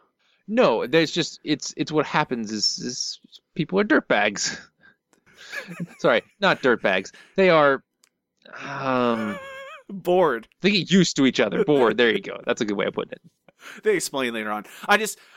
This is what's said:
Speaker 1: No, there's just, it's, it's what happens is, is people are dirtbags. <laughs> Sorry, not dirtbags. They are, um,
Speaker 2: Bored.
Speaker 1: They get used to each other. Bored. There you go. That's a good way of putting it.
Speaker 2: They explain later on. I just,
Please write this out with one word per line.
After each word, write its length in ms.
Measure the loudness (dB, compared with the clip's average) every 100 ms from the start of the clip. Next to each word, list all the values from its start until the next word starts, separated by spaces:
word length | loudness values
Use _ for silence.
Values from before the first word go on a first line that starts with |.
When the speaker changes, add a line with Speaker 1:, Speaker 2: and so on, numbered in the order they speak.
| _ _ _ _ -4
Speaker 1:
No, 400 | 2 4 2 2
there's 240 | 2 2
just, 300 | 0 -4 -6
it's, 300 | -4 -4 -4 -8
it's 140 | -4
what 140 | -2
happens 480 | -2 -2 -2 -4 -6
is, 260 | -4 -4 -4
is 420 | -8 -8 -10 -12 _ -20 _
people 260 | -8 -2 -2
are 40 |
dirtbags. 760 | 2 2 2 2 2 -2 -6 -8 -16 _ _ _ _ _ _
<laughs> 680 | _ -16 -14 -14 -12 -14 -2
Sorry, 240 | 2 2 0 _
not 240 | 0 2
dirtbags. 500 | 2 2 2 0 -2 -12 _
They 140 | 2 4
are, 340 | 6 4 2 -4 _ _ _ _ _ _ -16
um, 760 | -12 -8 -2 0 2 0 -4 -8 -12 -16 -18 -20 -16
Speaker 2:
Bored. 600 | -8 0 2 2 0 -8 _
Speaker 1:
They 100 | -2
get 200 | 0 2
used 260 | 2 4 2
to 100 | 2
each 140 | 2
other. 240 | 2 0
Bored. 320 | 2 4 4 4
There 140 | 2
you 100 | 2
go. 200 | -4 -8
That's 160 | -4 -4
a 40 |
good 120 | -2 -2
way 100 | -4
of 80 |
putting 180 | -4 -8
it. 100 | -12 _ _ _ _ -20 -6
Speaker 2:
They 140 | -2 0
explain 380 | -2 -4 -4
later 160 | -4 -4
on. 160 | -6 -8 -6 2
I 100 | 2
just, 200 | 0 -8 -18